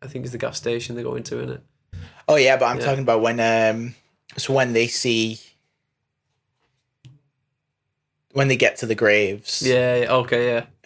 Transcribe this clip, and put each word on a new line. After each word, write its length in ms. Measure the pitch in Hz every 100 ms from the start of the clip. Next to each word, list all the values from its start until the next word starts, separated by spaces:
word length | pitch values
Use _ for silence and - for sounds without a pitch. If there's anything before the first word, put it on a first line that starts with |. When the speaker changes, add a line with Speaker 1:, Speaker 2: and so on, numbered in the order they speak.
Speaker 1:
I 60 | 131
think 180 | 127
it's 80 | 127
the 60 | 120
gas 180 | - -
station 360 | 120 117 120
they 80 | 120
go 140 | 123 123
into, 200 | 117 120
innit? 240 | 127 127 - _ _ - - - -
Speaker 2:
Oh, 80 | 151
yeah, 200 | 131 131
but 100 | 120
I'm 120 | 127
Speaker 1:
Yeah. 60 | 120
Speaker 2:
talking 160 | 135
about 180 | 123 113
when, 200 | 113 120
um, 540 | 113 113 110 113 120 - _ _ _ -
so 160 | -
when 200 | 135 123
they 140 | 113 117
see, 540 | - 123 113 110 110 - _ _ _ _ _ _ _ _ _ _ _ _ _ _ _ - _ _ _ _ _ _ _ _ _ _ _ _
when 140 | 139 135
they 80 | 123
get 200 | 117 -
to 80 | 113
the 80 |
graves. 640 | 107 107 104 98 104 - -
Speaker 1:
Yeah, 340 | 127 127 123 123
yeah, 160 | 120
okay, 340 | 127 123 120 123
yeah. 120 | 117 - _